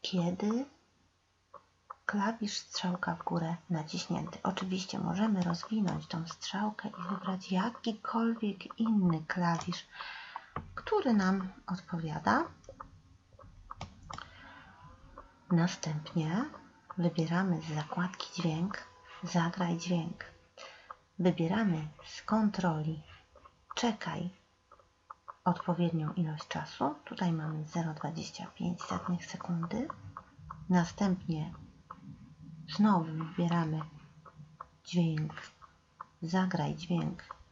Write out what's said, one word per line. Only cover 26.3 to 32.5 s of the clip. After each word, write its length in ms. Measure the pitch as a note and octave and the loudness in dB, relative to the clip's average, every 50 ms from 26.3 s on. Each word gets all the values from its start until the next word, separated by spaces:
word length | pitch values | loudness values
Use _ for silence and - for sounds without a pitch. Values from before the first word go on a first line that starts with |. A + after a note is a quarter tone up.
| D#3 D3+ - - | 0 -4 -6 -6
czasu. 480 | - D#3 D3+ D3+ - - - C#4 D4+ - - | -6 -6 -6 -6 -6 -2 -2 -2 -2 -4 -10
Tutaj 260 | - - - F#3+ F3 | -12 -6 -2 0 0
mamy 340 | E3 D#3+ D#3 D#3 D#3 D#3 D#3 | 0 0 0 -2 -4 -4 -6
zero 280 | D#3 - E3+ E3 E3 D#3 | -4 -2 -2 -2 -2 -4
dwadzieścia 540 | D3+ - D3+ E3 E3 - - - - - - - | -4 -6 -6 -6 -6 -8 -8 -10 -12 -12 -12 -8
pięć 280 | - F3+ F3 F3+ E3+ - | -4 -2 -2 -2 -4 -4
setnych 420 | - F#3 F3 - - F3+ F3 - | -4 -4 -4 -2 -2 -2 -2 -2
sekundy. 640 | - - - - - F3 E3+ E3 E3+ G3 A3 C4 D#4+ - - - - - - - - - - - - - - - - | -6 -10 -10 -4 -2 -2 -2 -2 -2 -2 -2 -4 -4 -6 -10 -12 -16 -16 -16 -18 -18 -20 -18 -14 -14 -12 -12 0 4
Następnie 840 | F3+ F3+ E3+ E3+ - - G#3 G3 F#3 F#3 - - E3 D#3 D3+ - - - - - - - - _ - - - - - - - - - - - - | 6 6 6 4 0 0 2 2 2 2 0 -2 -2 -2 -2 -6 -8 -12 -16 -18 -20 -20 -18 _ -18 -16 -14 -16 -16 -16 -18 -20 -20 -18 -16 -16